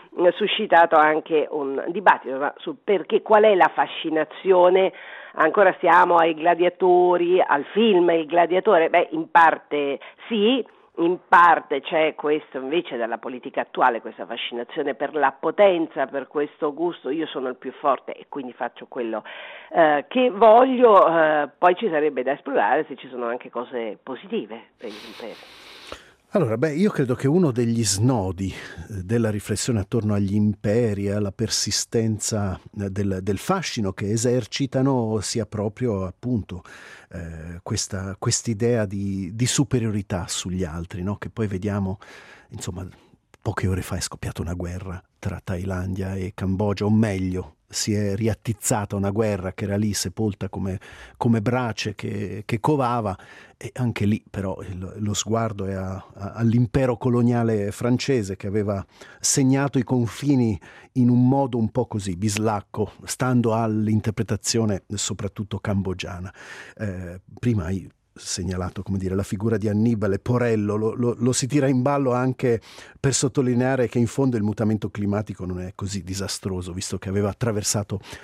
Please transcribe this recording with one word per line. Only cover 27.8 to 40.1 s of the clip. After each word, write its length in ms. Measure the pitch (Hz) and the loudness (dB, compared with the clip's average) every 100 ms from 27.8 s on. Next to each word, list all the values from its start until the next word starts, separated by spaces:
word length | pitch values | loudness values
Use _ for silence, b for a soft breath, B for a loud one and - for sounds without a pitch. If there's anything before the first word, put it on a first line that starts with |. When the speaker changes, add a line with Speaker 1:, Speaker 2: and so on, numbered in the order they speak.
Speaker 2:
snodi, 680 | 107 95 117 127 95 90 98 | 0 2 2 2 0 -2 -4
eh, 500 | - - - 82 98 | -6 -12 -16 -12 -10
della 260 | 90 117 110 | -2 0 0
riflessione 520 | 104 - 104 - 117 | -2 -4 -4 0 -2
attorno 320 | 92 120 107 | 0 -2 0
agli 200 | 104 98 | 0 0
imperi 720 | 104 104 101 113 107 120 101 101 | 2 2 0 0 2 2 0 -2
e 40 | |
alla 220 | 101 101 | -2 -4
persistenza, 1200 | - 110 - - - - 120 110 107 - 110 101 90 - - | -4 -4 -2 -2 -4 -2 0 0 -2 -2 -2 -4 -6 -10 -8
eh, 100 | 101 | -6
del, 300 | 95 98 92 | -4 -4 -2
del 160 | 95 131 | -2 -4
fascino 540 | - 190 151 - 98 | -2 -2 -2 -4 -4
che 200 | - 101 | -4 -2
esercitano 1080 | 113 123 123 117 - 139 135 135 131 113 110 | 0 2 0 -2 -4 -4 0 2 2 0 -2
sia 260 | 98 120 104 | -4 -4 -4
proprio, 600 | 104 104 104 127 98 92 | -4 -4 -4 -4 -2 -4
appunto, 580 | - 120 120 - 87 B B B B B | -8 -4 -4 -4 -10 B B B B B
eh, 500 | 87 85 82 82 87 | -14 -12 -12 -14 -14
questa, 540 | - 107 - 98 95 98 | -6 -6 -4 -6 -8 -6
quest'idea 680 | - - - 110 117 120 104 | -4 -2 -4 -2 0 0 0
di, 460 | 98 98 98 92 110 | -4 -4 -4 -6 -4
di 100 | 123 | -2
superiorità 800 | - 139 127 113 104 98 | 0 0 0 0 -2 -4